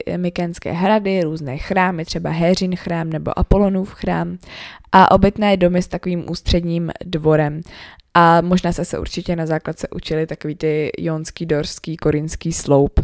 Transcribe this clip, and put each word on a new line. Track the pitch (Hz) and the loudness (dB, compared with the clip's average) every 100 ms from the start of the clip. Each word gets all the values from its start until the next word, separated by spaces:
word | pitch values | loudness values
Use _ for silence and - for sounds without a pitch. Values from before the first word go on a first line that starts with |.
| - 175 | -4 -4
mykénské | 180 175 175 175 - | -4 -4 -6 -6 -6
hrady, | 170 196 220 202 190 | -2 2 2 2 0
různé | 160 160 143 139 | -2 -4 -6 -8
chrámy, | - 190 185 170 160 | -4 0 0 -2 -6
třeba | 170 165 | -6 -4
Héřin | 160 170 185 185 180 | 0 2 2 0 -4
chrám | - 170 160 | -4 -4 -4
nebo | 156 151 - | -4 -4 -2
Apolonův | 185 196 202 190 190 | 2 4 4 0 -4
chrám | - - 165 170 180 - - - - _ | -6 -4 -2 -4 -8 -14 -18 -18 -20 _
a | 185 190 | 6 6
obytné | 190 196 202 208 196 | 6 4 2 2 4
domy | 180 180 | 4 2
s | 180 | -2
takovým | 175 180 175 - | -4 -4 -4 -4
ústředním | 170 - 175 170 170 165 - 180 | -6 0 0 0 -2 -4 -6 -6
dvorem. | 170 156 156 147 151 - - - - _ | -2 2 4 2 -4 -12 -18 -20 -20 _
A | 175 170 170 | 4 6 6
možná | 170 180 175 | 4 2 2
jste | 170 170 | -2 -4
se | - | -6
určitě | - - 175 170 | -6 -6 -4 -4
na | 160 | -2
základce | 160 - 160 - - | -4 -4 -8 -8 -8
učili | - 156 160 | -6 -4 -4
takový | 160 151 151 | -6 -8 -4
ty | 156 151 147 - | -2 0 -2 -4
jonský, | 165 156 165 - 165 | -4 -4 -6 -8 -2
dorský, | 147 156 - - 160 | -2 -2 -8 -10 -2
korynský | 156 151 156 - 165 | 0 0 -2 -6 -4
sloup, | - - 139 143 - | -4 2 4 4 2